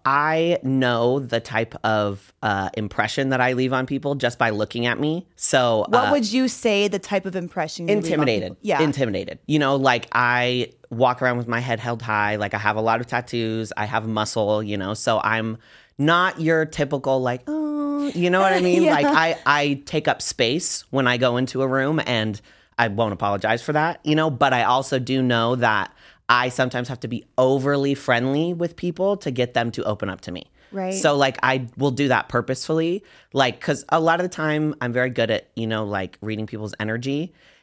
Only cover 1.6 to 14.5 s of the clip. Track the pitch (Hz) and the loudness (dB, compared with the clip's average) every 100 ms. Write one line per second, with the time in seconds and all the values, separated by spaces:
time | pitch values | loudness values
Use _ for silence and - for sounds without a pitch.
1.6 | 113 - 113 107 104 98 - _ 110 98 | -2 -2 -2 0 0 -4 -12 _ -2 -2
2.6 | 95 - 107 - 107 - 135 131 127 127 | -2 -4 -6 -4 -4 -2 0 2 2 2
3.6 | 131 131 131 135 143 139 120 - 117 104 | 0 0 -2 -4 -4 -2 -2 0 0 0
4.6 | 107 120 120 120 147 165 180 - - 135 | -2 -2 -2 0 -2 -2 -6 -8 0 2
5.6 | 123 113 104 226 - 294 214 240 262 - | 4 2 2 2 4 2 2 0 0 0
6.6 | 233 202 208 196 - 202 190 185 175 - | 0 2 2 -2 -2 -4 -2 -6 -6 -6
7.6 | 156 - 170 208 170 156 139 107 92 - | -6 -4 0 0 0 0 2 0 -2 -6
8.6 | 208 151 156 139 123 95 - - - 151 | -2 2 2 0 -2 -2 -6 -10 -2 2
9.6 | 139 139 135 123 - - 123 123 123 123 | 2 2 4 2 2 2 2 2 2 0
10.6 | 117 _ - 117 123 123 127 120 117 117 | -4 _ -10 2 2 2 0 0 -2 -2
11.6 | 123 113 120 117 117 107 104 107 101 104 | -2 -2 -2 -6 -2 0 0 0 -2 -2
12.6 | 107 107 113 113 120 123 120 120 113 110 | 0 0 2 0 0 -4 -4 -4 -2 -4
13.6 | 110 - 107 113 110 107 107 - 104 | -6 -6 -4 -2 -2 -2 -2 0 0